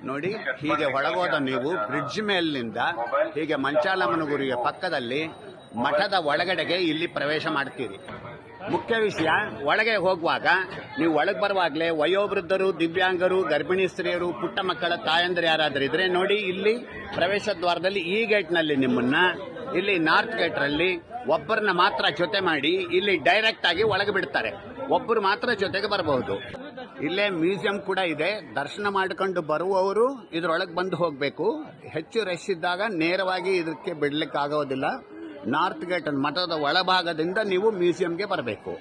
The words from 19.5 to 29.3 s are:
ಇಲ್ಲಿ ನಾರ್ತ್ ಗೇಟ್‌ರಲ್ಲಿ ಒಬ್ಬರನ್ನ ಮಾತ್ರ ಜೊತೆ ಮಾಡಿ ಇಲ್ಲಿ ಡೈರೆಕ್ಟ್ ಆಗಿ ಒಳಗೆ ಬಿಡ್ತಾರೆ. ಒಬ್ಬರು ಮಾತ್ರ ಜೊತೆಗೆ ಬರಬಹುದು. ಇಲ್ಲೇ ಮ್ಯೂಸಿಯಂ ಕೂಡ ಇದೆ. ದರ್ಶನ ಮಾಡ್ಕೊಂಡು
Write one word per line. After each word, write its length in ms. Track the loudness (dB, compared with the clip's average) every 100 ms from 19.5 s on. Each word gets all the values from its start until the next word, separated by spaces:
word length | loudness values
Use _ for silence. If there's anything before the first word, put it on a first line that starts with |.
| -10 -4 -2
ಇಲ್ಲಿ 220 | 0 2
ನಾರ್ತ್ 380 | 4 4 2 0
ಗೇಟ್‌ರಲ್ಲಿ 600 | -2 0 -2 2 0 0 -6 -10 0
ಒಬ್ಬರನ್ನ 420 | 0 0 0 2
ಮಾತ್ರ 340 | 4 2 2 -2 0
ಜೊತೆ 220 | 0 2
ಮಾಡಿ 300 | 2 2 2
ಇಲ್ಲಿ 480 | 0 2 0 2 2
ಡೈರೆಕ್ಟ್ 480 | 4 4 2 0 0
ಆಗಿ 180 | 2
ಒಳಗೆ 280 | 2 2 0
ಬಿಡ್ತಾರೆ. 680 | 0 0 -2 -2 -6 -12 -12 0
ಒಬ್ಬರು 320 | 0 2 2
ಮಾತ್ರ 320 | 2 0 0
ಜೊತೆಗೆ 360 | 0 0 -2 -2
ಬರಬಹುದು. 800 | -2 2 0 0 -4 -6 -12 -12 -12 -14 -6
ಇಲ್ಲೇ 280 | -4 0 0
ಮ್ಯೂಸಿಯಂ 520 | 2 0 0 -2 -2
ಕೂಡ 160 | -2 -2
ಇದೆ. 580 | 0 0 -2 -2 -6 -6
ದರ್ಶನ 320 | -6 -4 -2
ಮಾಡ್ಕೊಂಡು 540 | 0 -2 -2 -2